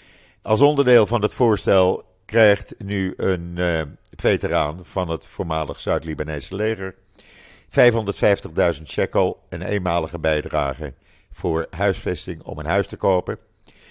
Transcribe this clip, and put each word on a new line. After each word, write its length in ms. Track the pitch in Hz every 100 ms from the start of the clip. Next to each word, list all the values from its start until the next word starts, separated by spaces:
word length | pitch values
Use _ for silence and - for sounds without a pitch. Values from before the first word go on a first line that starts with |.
| _ _ _ _
Als 200 | - 107
onderdeel 440 | 147 143 127 120 104
van 160 | 113
het 120 | 101
voorstel 840 | - 120 104 - 95 92 95 - _ -
krijgt 500 | 113 107 101 - -
nu 360 | 98 101 95 -
een, 400 | 101 90 85 87
eh, 240 | 90 80 76 - _ -
veteraan 680 | 113 98 90 82 73 85 87
van 240 | 98 87
het 160 | 82 -
voormalig 540 | - 85 80 71 71
Zuid-Libanese 760 | 98 80 80 73 76 76 - 98
leger 400 | 107 98 95 - _ _ - - - - _
vijfhonderdvijftigduizend 1200 | 139 123 113 101 - 110 98 85 82 87 76 80
shekel, 540 | - 95 101 92 - -
een 120 | 85
eenmalige 580 | 95 104 90 85 80 85
bijdrage 720 | 78 76 76 78 71 65 73 - _ _ -
voor 360 | - 90 80 80
huisvesting 720 | 82 101 92 98 90 - 82
om 160 | - 82
een 60 | 73
huis 220 | 98 -
te 100 | 101
kopen. 400 | 101 92 101 107 _ _ _ - -